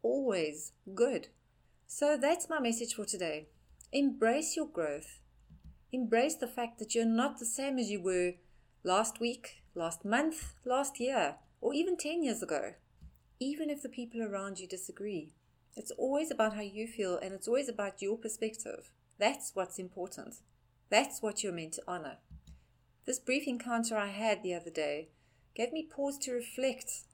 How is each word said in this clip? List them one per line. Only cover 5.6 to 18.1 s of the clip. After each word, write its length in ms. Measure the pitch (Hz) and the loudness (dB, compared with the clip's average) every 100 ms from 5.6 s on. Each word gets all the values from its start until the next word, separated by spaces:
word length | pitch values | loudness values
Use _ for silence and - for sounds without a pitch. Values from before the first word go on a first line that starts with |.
| - - - | -20 -20 -6
Embrace 420 | 254 226 233 294 | -2 4 6 4
the 140 | 320 240 | 2 -4
fact 320 | - 233 - | -2 -4 -6
that 160 | 214 233 | 0 4
you're 80 | |
not 340 | 226 226 277 277 | 6 6 4 0
the 80 | 233 | -4
same 320 | - 277 262 | -2 0 0
as 120 | 208 | 0
you 120 | 202 | 0
were 300 | 185 180 180 180 - - _ _ | 2 4 2 0 -12 -20 _ _
last 380 | - 190 226 - | 2 4 4 0
week, 420 | 233 262 - - - 175 | -2 -2 -10 -18 -12 -4
last 280 | 165 - | -2 -2
month, 500 | 202 240 320 320 - - | 0 2 2 0 -8 -8
last 340 | 247 254 - - | 0 0 0 0
year, 380 | 254 254 147 - - _ | 0 2 2 -2 -14 _
or 120 | - | 0
even 240 | 285 370 349 | 2 2 0
ten 280 | 294 339 | 0 0
years 180 | 269 208 | 0 0
ago, 300 | 190 147 101 - _ _ - - _ _ | 0 -2 -2 -8 _ _ -20 -20 _ _
even 320 | 262 294 294 | -4 -2 -2
if 120 | 285 | -4
the 60 | 240 | -6
people 320 | 247 233 233 | -8 -6 -4
around 380 | 214 196 196 185 | -2 -2 -4 -6
you 80 | 185 | -8
disagree. 680 | 185 - - 208 175 156 - _ _ _ 220 | -8 -8 -6 -4 -4 -6 -16 _ _ _ -12
It's 160 | - | -10
always 400 | - 262 285 320 | -2 2 2 2
about 240 | - 220 208 | 2 2 2
how 60 | |
you 260 | 202 208 226 | -6 -6 -6
feel, 300 | 226 185 175 | -2 0 0
and 140 | 185 | -2
it's 140 | 190 214 | -6 2
always 220 | 254 277 | 2 2
about 340 | 208 202 - | -2 -4 -2
your 160 | 196 | -2